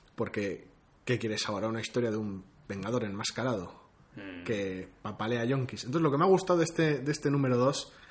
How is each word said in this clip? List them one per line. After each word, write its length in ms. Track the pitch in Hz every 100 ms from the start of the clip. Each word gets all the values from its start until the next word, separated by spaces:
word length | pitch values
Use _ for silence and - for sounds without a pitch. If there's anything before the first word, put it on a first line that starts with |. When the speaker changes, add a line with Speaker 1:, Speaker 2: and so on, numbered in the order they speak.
| - -
Speaker 1:
Porque, 520 | 104 107 98 - - - _ _ -
¿qué 120 | 117
quieres 300 | 113 107 -
ahora? 200 | 98 110
¿Una 140 | 113
historia 300 | 107 123 117
de 60 | 110
un 260 | 107 95 - - -
vengador 360 | 98 98 123
enmascarado 760 | 107 98 110 - 127 107 85 - - _ - -
Speaker 2:
Mm. 280 | 98 87
Speaker 1:
que 460 | 87 104 95 92 90 -
papalea 420 | 104 95 110 120 117
yonkis? 380 | 135 123 104
Entonces, 180 | - 156
lo 80 | 160
que 60 | 139
me 60 |
ha 40 | 190
gustado 300 | 185 - 175
de 60 | 165
este, 320 | - 156 143
de 120 | 135
este 180 | 151 143
número 280 | 143 135 123
dos 360 | 131 - - - -